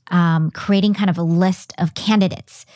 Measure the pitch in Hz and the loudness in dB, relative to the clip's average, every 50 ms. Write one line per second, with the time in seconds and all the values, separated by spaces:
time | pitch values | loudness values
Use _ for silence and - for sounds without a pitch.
0 | _ - 180 180 170 165 165 160 160 156 - - - - 202 196 190 208 202 190 | _ -2 0 2 2 4 2 2 0 -2 -4 -6 -2 0 0 2 2 0 0 0
1 | 208 185 165 175 170 165 165 170 185 190 180 - - - - - 170 160 - - | 0 -2 0 0 0 0 2 2 2 2 0 -2 -8 -14 -6 -4 -4 -4 -4 -4
2 | - 208 220 208 190 180 - - - - - - - - - | -2 0 2 2 2 2 -2 -6 -12 -16 -16 -16 -18 -18 -20